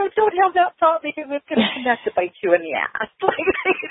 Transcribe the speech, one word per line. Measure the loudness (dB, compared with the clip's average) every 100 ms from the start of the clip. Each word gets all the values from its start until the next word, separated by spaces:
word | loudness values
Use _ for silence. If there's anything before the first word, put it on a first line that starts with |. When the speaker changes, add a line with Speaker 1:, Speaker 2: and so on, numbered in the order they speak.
| 2 2
Speaker 1:
don't | 2 2
have | 2 4
that | 0 2
thought | 2 2
because | -4 -8 -8
it's | -8 -2
gonna | 0
Speaker 2:
<laughs> | 0 -2
Speaker 1:
connect | -2 -2
to | -2
bite | -2 -4 -4
you | 0
in | 2
the | 0
ass." | -4 -4 -4 -8
<laughs> | -2
Like, | -2 0 -2 -2 -2 -2
you | -2